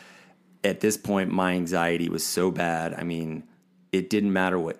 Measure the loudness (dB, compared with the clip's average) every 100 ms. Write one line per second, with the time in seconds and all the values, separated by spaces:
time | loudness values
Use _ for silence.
0 | -20 -20 -20 _ _ _ -2 2 0 0
1 | 0 0 0 0 2 0 0 0 2 0
2 | 0 -2 -2 0 0 0 -2 -2 -4 -6
3 | -6 -4 -6 -8 -12 _ _ _ _ -2
4 | 0 0 2 2 2 0 -2 -4